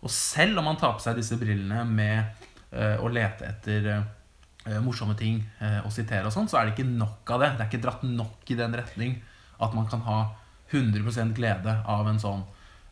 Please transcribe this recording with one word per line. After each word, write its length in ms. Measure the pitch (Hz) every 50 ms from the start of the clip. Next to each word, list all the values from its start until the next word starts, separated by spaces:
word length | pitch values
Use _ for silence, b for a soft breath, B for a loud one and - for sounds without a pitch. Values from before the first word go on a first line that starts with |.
og 60 | - 110
selv 460 | - - - - - 151 165 214 214 180
om 60 | 156
man 120 | 156 156
tar 160 | 151 156 127 110
på 60 | 104
seg 160 | - 117 113
disse 200 | 120 110 110 113
brillene 500 | 117 120 107 104 101 98 95 107 117 117
med, 380 | 117 110 107 107 104 107 110 110 107 B B B B B B B B
eh, 240 | - 123 110 107 107
å 140 | 110 - 117
lete 300 | 120 120 110 101 - -
etter, 640 | - - 104 - - 107 107 104 104 107 104 104 104 107 - - - - - - - - - - -
eh, 140 | 113 107 107
morsomme 340 | 123 127 120 - 110 104 107
ting, 280 | 107 113 110 113 110 107 - - -
eh, 200 | 107 107 107 104
å 80 | - 107
sitere 320 | 107 120 110 110 110 98 95
og 60 | 107
sånn, 160 | 107 196 220 214
så 100 | - 127
er 40 | 113 107
det 80 | 107 135
ikke 180 | 131 127 123
nok 340 | 117 110 107 - - - -
av 100 | 120 123
det. 180 | 139 147 131 113
Det 80 | 107
er 40 | 107 131 117
ikke 40 |
dratt 200 | 113 127 - - -
nok 460 | 127 120 117 110 110 - - - -
i 40 | 127
den 180 | 117 120 113
retning 480 | 120 120 113 - - 98 117 127 127 110 b b b b b b b b
at 140 | 110 107 117
man 120 | 113 110
kan 140 | 107 120 113
ha 300 | 117 113 107 110 110 107 b b b b b b - -
hundre 300 | - 143 127 110 104 104
prosent 320 | 104 120 113 120 113 113 113
glede 480 | 127 120 110 98 92 90 110 110 107 107
av 200 | 107 104 104 104
en 120 | 107 110 107
sånn, 260 | 107 101 98 98 92 b b b b b b b b b